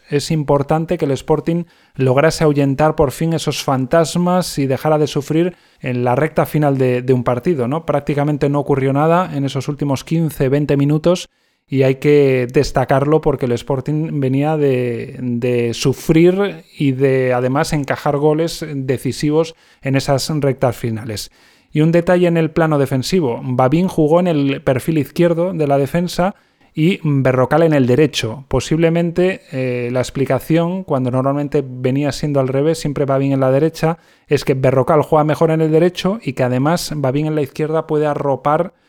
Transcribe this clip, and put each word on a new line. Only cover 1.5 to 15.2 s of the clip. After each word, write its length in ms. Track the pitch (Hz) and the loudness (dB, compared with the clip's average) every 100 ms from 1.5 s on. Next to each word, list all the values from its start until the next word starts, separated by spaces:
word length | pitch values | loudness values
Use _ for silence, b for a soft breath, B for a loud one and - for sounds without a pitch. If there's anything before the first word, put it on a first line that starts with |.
| 170 170 b b | -4 -6 b b
lograse 500 | - 131 131 156 - | -2 2 4 2 4
ahuyentar 520 | 156 143 139 139 156 156 | 2 2 2 2 0 2
por 160 | 143 | 0
fin 200 | - 165 | 0 -2
esos 320 | 160 - - | -2 -4 -4
fantasmas 960 | - 131 127 165 160 175 175 180 170 - | -2 -2 2 0 2 0 0 0 -2 -2
y 80 | 135 | -2
dejara 300 | 131 156 151 | 0 0 0
de 100 | 147 | 0
sufrir 480 | 147 131 156 180 b b b | -4 -2 0 0 b b b
en 240 | 131 123 | -6 -2
la 120 | 123 123 | 0 0
recta 300 | 156 - 160 | 0 0 0
final 320 | 151 147 135 | 0 0 2
de, 240 | 127 123 | 0 0
de 120 | 127 | 0
un 100 | 127 | 0
partido, 460 | 123 123 175 151 120 | 0 -2 -2 -2 -2
¿no? 160 | 156 160 | -4 -2
Prácticamente 640 | 143 147 143 147 143 143 | -4 -2 -2 -2 0 0
no 100 | 143 | -2
ocurrió 320 | 143 135 135 | 0 0 0
nada 400 | 139 160 170 175 | 2 2 2 0
en 120 | 143 139 | -4 -4
esos 240 | 139 139 | -4 -6
últimos 340 | 143 143 131 | -4 -4 -4
quince, 460 | - 165 160 - 135 | -2 -2 -2 -2 0
veinte 260 | 143 143 143 | 0 0 0
minutos, 540 | 143 156 170 180 - _ _ _ - | 2 2 2 0 -4 _ _ _ -6
y 140 | 131 | 0
hay 140 | 131 135 | 2 2
que 520 | 147 147 135 131 123 | 4 4 4 2 0
destacarlo 680 | 147 131 143 127 135 143 156 | 0 0 0 2 2 2 2
porque 260 | 156 131 123 | 0 -2 -2
el 40 | |
Sporting 680 | 120 - 135 147 151 160 151 | -2 -2 -4 -2 -4 -2 -2
venía 360 | 131 135 147 156 | 0 0 0 0
de, 600 | 143 127 123 113 135 | 2 2 -2 -4 -8
de 540 | 135 | -8